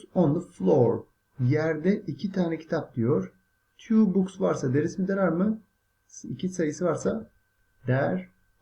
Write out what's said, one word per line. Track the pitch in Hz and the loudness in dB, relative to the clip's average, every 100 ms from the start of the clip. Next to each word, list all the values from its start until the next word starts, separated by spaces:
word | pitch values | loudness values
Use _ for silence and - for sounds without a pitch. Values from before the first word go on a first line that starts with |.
| - | -4
on | 185 151 | 2 2
the | 160 | 2
floor. | - - 185 151 113 104 - _ _ - | -4 -2 2 4 4 0 -6 _ _ -2
Yerde | 123 151 160 156 175 208 - | 0 2 0 0 0 0 -2
iki | 139 196 | -8 -6
tane | 190 165 160 | -2 -2 -2
kitap | - 160 - 123 | -4 -6 -4 -2
diyor. | 113 175 185 _ _ _ _ _ | 0 0 -2 _ _ _ _ _
Two | - 220 208 | 0 4 4
books | 185 185 - | 2 0 -2
varsa | 185 143 123 | -2 0 0
there | 139 | 0
is | 170 - | 0 -2
mi, | 185 | -2
there | 196 | 0
are | 180 | 0
mı? | 165 214 220 - _ _ _ _ - | 2 0 -2 -8 _ _ _ _ -18
İki | - 127 185 | -12 -8 -6
sayısı | 185 151 147 | -4 -4 -2
varsa | 180 147 196 220 - _ _ _ _ _ 123 | -2 -2 -2 -4 -8 _ _ _ _ _ -2
there | 131 156 185 185 _ _ _ | 0 0 -2 -6 _ _ _